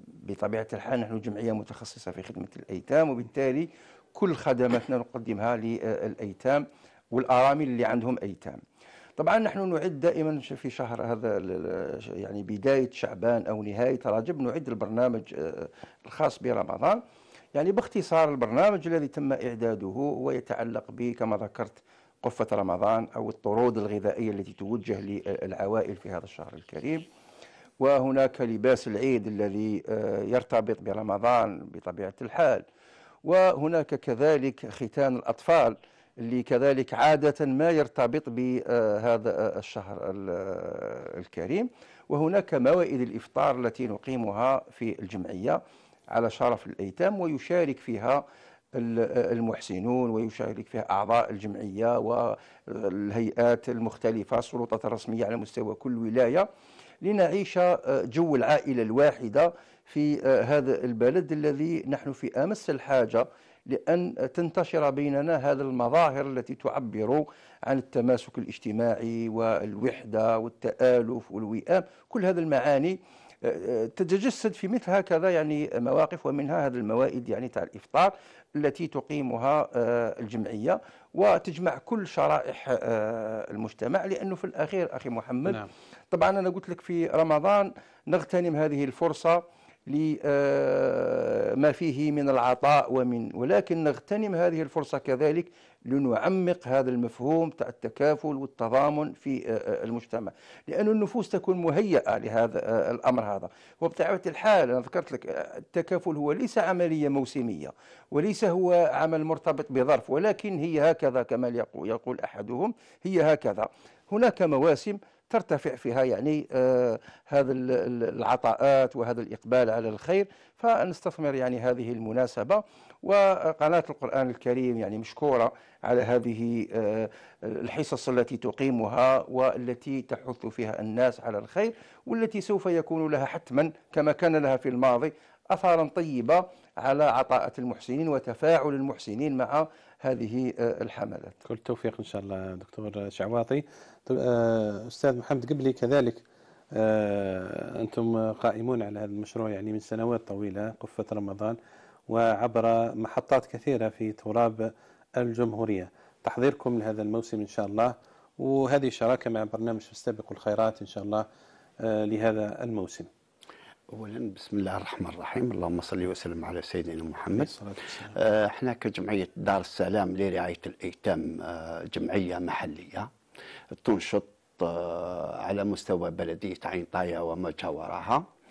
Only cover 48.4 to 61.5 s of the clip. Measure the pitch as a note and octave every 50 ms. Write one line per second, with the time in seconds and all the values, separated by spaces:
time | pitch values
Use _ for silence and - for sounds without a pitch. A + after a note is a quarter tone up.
48.4 | - - - _ _ _ - B2+ A#2 A#2 A2+ A2+ A2+ - - B2 A#2+ - A#2 A#2
49.4 | A#2 A2+ - - - - G2 F#2 G2 A#2 B2 B2+ B2+ A#2 A2 A2 A2+ A2+ A2 -
50.4 | A2+ A2 A2+ A#2 A2 - - A#2 - - G2 G2 G#2 G2+ A2+ A#2 A#2+ - G#2+ G2+
51.4 | G2+ G#2+ G2+ G2 A2 G2+ F#2+ G2 A2+ A#2 A#2+ A#2+ - G#2+ A#2 A#2+ A#2 A2+ G#2+ -
52.4 | - - - - _ - G#2+ A2+ G#2+ G2 F2+ G2+ G#2 G#2 G2+ A#2 A#2 G#2+ - -
53.4 | A#2 A#2+ A#2+ - - - A#2+ A#2 A2+ A2+ - - - A2+ A2 A2 G2+ - C3 A#2
54.4 | A#2 - - B2 A#2+ A2+ A2+ A2+ - A#2 A2+ G#2+ - - A2+ A2+ A#2 G2+ A#2 A2+
55.4 | G#2+ G#2+ - B2 A2+ G#2+ G#2 - - C3+ B2 A2+ A2+ A2 A2 B2+ B2+ A#2 C3 E3+
56.4 | G3 G#3+ - - - - - - - - - _ - F#3 G#3+ G3+ F#3 E3 D#3+ G3+
57.4 | G3 - - F3+ F3+ F3+ F3 - - - C3+ C3 F2+ B2 A2 D#3 E3+ E3 D3 B2+
58.4 | A#2 B2 D3+ C#3+ - C#3+ C3+ B2 A2+ A2 A2 C3 C#3+ D3 B2+ - B2+ A2+ G2+ C#3
59.4 | D#3+ E3+ E3+ - - - _ _ _ - - D3 D3 D3+ D3 - - C3 C3+ A#2+
60.4 | A#2+ A2+ D3 D3 C3+ C3 B2+ - - B2+ A#2+ A2 A#2+ B2 D3 F#3 E3 C#3 D#3 D3+
61.4 | D3+ D3+